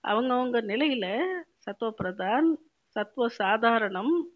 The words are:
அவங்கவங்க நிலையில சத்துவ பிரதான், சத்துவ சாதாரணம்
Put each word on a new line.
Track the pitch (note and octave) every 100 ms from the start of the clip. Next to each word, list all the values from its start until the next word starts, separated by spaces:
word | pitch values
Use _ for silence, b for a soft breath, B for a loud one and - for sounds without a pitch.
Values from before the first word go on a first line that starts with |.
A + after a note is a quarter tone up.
அவங்கவங்க | - G#3+ B3+ B3 B3+ A#3+
நிலையில | G#3+ G#3+ D4+ B3+ F#3 A3 F#4 F4+ D#4+ _
சத்துவ | - D3+ A3+ A3
பிரதான், | F#3 F#3+ F#3 B3 E4 D4+ _ _ _
சத்துவ | A3 G#3 - A#3
சாதாரணம் | - G3 A3 A3+ A#3 G#3 F#3 A#3 E4+ D4+